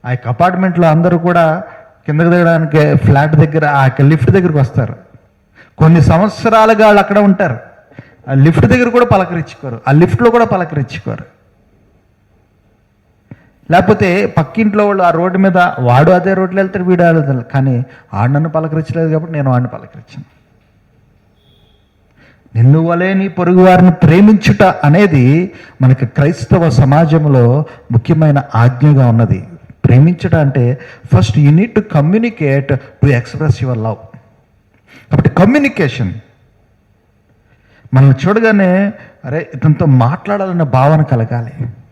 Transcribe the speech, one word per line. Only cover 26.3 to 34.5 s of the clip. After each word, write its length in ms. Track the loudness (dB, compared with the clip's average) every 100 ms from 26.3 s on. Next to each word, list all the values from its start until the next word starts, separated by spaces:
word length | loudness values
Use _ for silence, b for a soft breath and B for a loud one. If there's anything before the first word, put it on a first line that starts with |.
| -4 -2 0 2
సమాజంలో 920 | 2 2 2 2 0 2 2 2 0 -4 B _
ముఖ్యమైన 500 | -4 0 0 2 0 -2
ఆజ్ఞగా 540 | 0 0 2 2 2 2
ఉన్నది. 400 | 2 0 -2 -6 -20 -20 -6
ప్రేమించుట 500 | 2 4 4 0 -2
అంటే 440 | 0 0 0 -2 -4 B B -2
first 180 | 0 0
you 180 | 2 2
need 180 | 2 0 -4
to 20 |
communicate 880 | -2 -2 0 0 -2 -4 -2 -2 -2
to 340 | -6 -8 _ 0
express 480 | 0 -4 -6 -4
your 200 | -2 -2
love. 420 | -4 -6 -8 -14 -20 _ _ _